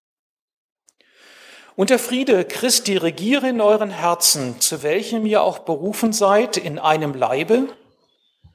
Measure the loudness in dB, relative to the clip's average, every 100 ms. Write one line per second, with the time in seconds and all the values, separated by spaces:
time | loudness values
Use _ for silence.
0 | _ _ _ _ _ _ _ _ _ _
1 | _ _ -20 -20 -20 -20 -14 -2 2 2
2 | 0 -2 2 2 0 -4 0 0 0 0
3 | 0 -2 -2 0 0 2 4 4 0 -2
4 | -2 0 0 0 -4 -4 -4 -2 -2 -2
5 | -2 -4 0 2 2 -2 -6 -4 -4 -2
6 | -2 2 4 4 2 -4 -6 -4 0 0
7 | 0 -2 -2 -2 0 0 0 -8 _ _
8 | _ _ _ _ _